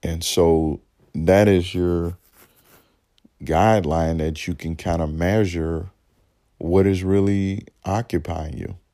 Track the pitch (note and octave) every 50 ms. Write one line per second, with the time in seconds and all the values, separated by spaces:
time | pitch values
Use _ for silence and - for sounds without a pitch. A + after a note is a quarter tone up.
0 | - E2 E2 E2 E2+ - - - F2 E2 E2 D#2+ D#2+ D#2 D2 - _ _ _ _
1 | _ _ _ - D#2+ F2 F#2 G2 G#2 G2+ G2 F#2 F2 F#2 - F2+ F2 F2 F2 E2+
2 | E2+ F2 F2+ - _ _ _ _ - _ _ _ _ _ _ _ _ _ _ _
3 | _ _ _ _ _ _ _ _ - D2 D#2+ D#2+ G2 A2 A2 G#2+ F2 D2 D#2+ E2
4 | E2 E2 E2 D#2+ D#2 D#2+ D2+ D#2 - - E2+ - - D#2+ D#2+ D#2 - F2+ E2+ E2
5 | E2 D2+ D2+ D#2+ E2+ F2+ G2+ A2 G#2+ F2+ E2+ E2 D#2+ D#2+ E2 D#2+ F2 F#2 _ _
6 | _ _ _ _ _ _ _ _ _ _ _ _ - E2 F2 F#2+ F#2+ G2 G2 F2+
7 | F#2+ F#2+ G2 G2+ G2 G2+ G2+ G2 G2 F#2+ F#2+ G2 - - _ _ _ - G2 G#2+
8 | A#2+ _ - E2+ D2+ - E2 E2 D#2+ D#2 D2+ - - - F#2 - _ _